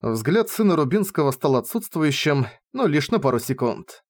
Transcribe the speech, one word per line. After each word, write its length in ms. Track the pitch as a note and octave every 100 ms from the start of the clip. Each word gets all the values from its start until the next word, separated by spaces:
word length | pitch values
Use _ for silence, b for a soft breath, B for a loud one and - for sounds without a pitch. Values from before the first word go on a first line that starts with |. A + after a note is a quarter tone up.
Взгляд 460 | - A2+ A2 G3+ A3+
сына 280 | - G#3+ E3
Рубинского 540 | C#3 F#3+ G3 - C#3+
стал 260 | C3 D3+ C3
отсутствующим, 880 | A2+ A3+ - E3+ D#3 C3+ D#3 C#3+ B2 B _
но 140 | C4 A#3
лишь 240 | D3 C#3
на 80 | A#3
пару 200 | C3+ A#2+
секунд. 640 | - B2+ B2 - - - _